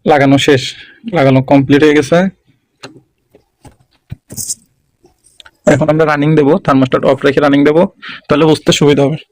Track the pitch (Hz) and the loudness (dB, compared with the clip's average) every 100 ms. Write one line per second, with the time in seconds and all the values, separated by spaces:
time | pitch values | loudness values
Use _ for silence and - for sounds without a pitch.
0 | - 147 139 139 - 135 - - - _ | -2 2 2 2 2 0 -2 -14 -20 _
1 | 226 165 135 131 131 143 135 143 151 147 | -8 -2 0 0 2 0 2 2 2 2
2 | 139 170 190 - _ _ _ _ - - | 0 0 -2 -6 _ _ _ _ -20 -20
3 | _ _ _ _ _ _ - _ _ _ | _ _ _ _ _ _ -20 _ _ _
4 | _ - _ - - - _ _ _ _ | _ -20 _ -16 -14 -14 _ _ _ _
5 | _ _ _ - - _ - 135 151 156 | _ _ _ -20 -20 _ -2 -2 0 0
6 | 156 147 147 156 139 190 - 135 131 131 | 0 0 0 0 0 0 0 0 0 0
7 | - 135 143 135 147 143 143 156 196 - | -2 -2 -2 0 0 2 2 0 -2 -6
8 | - - - 147 156 151 - - 147 139 | -20 -20 -4 0 0 0 -2 0 0 2
9 | 139 156 - | 0 -4 -12